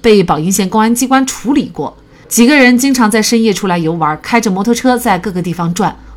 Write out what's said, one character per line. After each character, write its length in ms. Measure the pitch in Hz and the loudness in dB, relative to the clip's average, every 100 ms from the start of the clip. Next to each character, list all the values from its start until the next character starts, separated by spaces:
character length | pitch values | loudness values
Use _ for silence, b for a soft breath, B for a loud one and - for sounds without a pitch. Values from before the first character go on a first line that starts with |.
被 180 | 233 214 | 4 4
宝 120 | 180 151 | 2 0
应 100 | 170 | 0
县 180 | 196 185 | -2 0
公 120 | 220 | 0
安 120 | 220 | 0
机 140 | 233 262 | 0 2
关 180 | 262 | 0
处 280 | 262 - 208 | 0 -4 -2
理 160 | 294 - | -2 -2
过。 280 | - 135 - b b b | -8 -10 -12 b b b
几 180 | - | 0
个 120 | 240 294 | 2 4
人 200 | 247 247 | 4 4
经 160 | 277 | 2
常 160 | 247 214 | 2 2
在 140 | 220 | 2
深 180 | 214 233 | 0 0
夜 120 | 226 | 0
出 160 | 185 196 | -2 -2
来 100 | 175 | -2
游 140 | 160 | -2
玩， 260 | 170 151 156 | -2 -4 -4
开 200 | - 233 | -2 -2
着 100 | 226 | 0
摩 140 | 185 | -2
托 100 | 208 | 0
车 240 | 233 254 247 | 0 0 0
在 180 | 240 180 | 0 -2
各 120 | 202 | -4
个 100 | 180 | -6
地 100 | 175 | -6
方 200 | 165 170 | -4 -4
转， 200 | 175 180 - b | -2 -4 -4 b